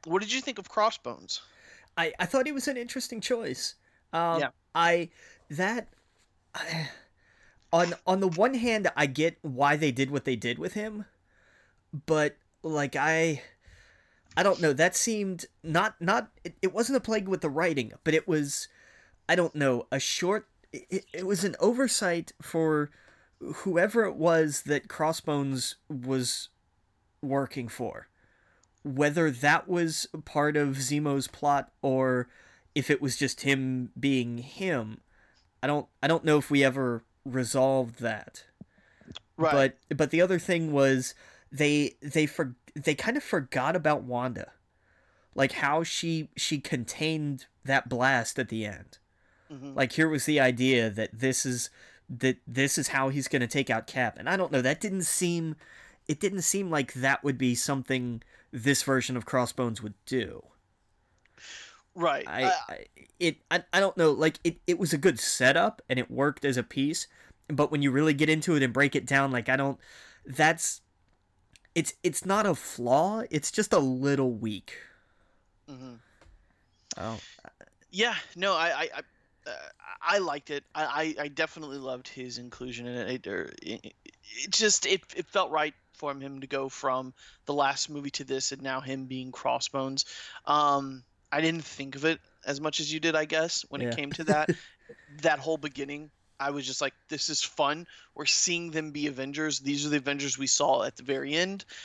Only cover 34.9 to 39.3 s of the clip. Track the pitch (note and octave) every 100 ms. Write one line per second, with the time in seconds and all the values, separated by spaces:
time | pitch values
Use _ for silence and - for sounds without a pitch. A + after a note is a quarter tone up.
34.9 | A2 _ _ _ _ _ _ C3+ D3 -
35.9 | _ C#3+ E3 D#3 D3+ - C#3+ C3+ C3 B2+
36.9 | A#2 - _ C#3 B2+ A#2+ C3+ C3+ C3+ A#2+
37.9 | A#2 A#2+ G#2+ - - - _ - _ _
38.9 | _ - - -